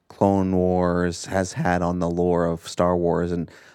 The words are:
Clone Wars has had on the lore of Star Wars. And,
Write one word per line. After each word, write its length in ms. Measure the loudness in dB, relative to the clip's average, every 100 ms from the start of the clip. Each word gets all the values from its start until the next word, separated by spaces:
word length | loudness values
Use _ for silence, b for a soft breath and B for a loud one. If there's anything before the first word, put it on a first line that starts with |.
| -12
Clone 480 | 0 2 2 2 2
Wars 720 | 2 2 2 0 -2 -4 -4
has 280 | -4 -4
had 280 | -2 0 0
on 180 | 0 -2
the 100 | -2
lore 360 | 0 2 2 0
of 220 | -2 -6
Star 280 | -2 0 2
Wars. 360 | 0 0 -2
And, 180 | -4 -6 b b